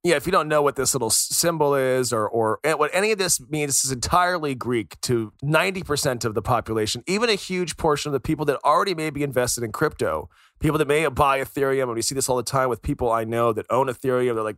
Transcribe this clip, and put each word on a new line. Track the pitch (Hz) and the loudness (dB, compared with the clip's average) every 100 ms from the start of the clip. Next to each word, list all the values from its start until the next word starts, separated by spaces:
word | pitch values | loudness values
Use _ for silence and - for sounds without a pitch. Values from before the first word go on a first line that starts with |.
Yeah, | 175 147 | 2 2
if | 175 | 4
you | |
don't | 180 151 | 2 4
know | 151 | 4
what | 143 135 | 2 2
this | 131 | -2
little | 139 113 | 0 0
s-, | - | 0
symbol | - - 170 165 147 139 | 0 0 0 2 2 2
is | 131 127 123 | 2 2 0
or, | 117 107 | 0 0
or | 117 110 107 | 0 0 0
a-, | 147 147 | 0 2
what | 151 | 2
any | 170 214 | 2 0
of | 214 | 0
this | 180 - | 0 -2
means, | 123 151 147 | -2 -4 0
this | 135 | 0
is | 135 | -2
entirely | 127 - 175 180 180 151 127 | -4 0 2 2 0 -4 -4
Greek | 110 120 104 - | -2 -2 -4 -8
to | - 117 107 _ | -2 -2 -2 _
ninety | 143 156 185 190 | 0 2 2 -4
percent | 151 147 143 120 | -4 -2 -2 -2
of | 117 | -2
the | 110 | -2
population, | 107 120 107 113 104 120 - | 0 -2 0 -2 -2 -4 -2
even | 196 233 | 0 0
a | 202 | -2
huge | - 185 170 - | -2 -4 -4 -2
portion | 165 147 151 | 0 0 -2
of | |
the | 139 | -4
people | - 147 139 | -2 0 0
that | 131 | 2
already | 135 160 202 165 | 2 2 2 -2
may | 156 | -4
be | 143 | -4
invested | 143 127 123 - 113 | -2 0 0 -2 -4
in | |
crypto, | - 151 - - 78 - _ _ _ | -2 -2 0 -2 -2 -6 _ _ _
people | 156 156 | 0 0
that | 139 | 2
may | 151 156 | 2 2
buy | 127 143 135 | 2 2 2
Ethereum. | 131 - 135 135 | -2 0 0 2
And | 127 113 | 0 -2
we | |
see | 110 135 | -2 -2
this | 127 | 0
all | 127 | -2
the | |
time | 113 135 127 | 0 0 0
with | 113 | -2
people | - 139 120 | -4 -2 0
I | 113 110 | 0 0
know | 117 117 | 2 2
that | 107 - | 0 0
own | 117 135 | 0 0
Ethereum. | 117 131 127 127 113 | -2 0 2 0 0
They're | |
like, | 107 | -4